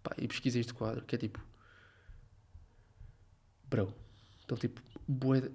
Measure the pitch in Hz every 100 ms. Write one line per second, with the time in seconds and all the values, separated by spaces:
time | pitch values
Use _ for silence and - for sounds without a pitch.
0 | - - 123 - 135 120 117 - 110 120
1 | - 120 107 - - - - - - -
2 | - - - - - - - - - -
3 | - - - - _ _ - 117 95 -
4 | - - - - - 117 117 - - -
5 | - 131 131 135 131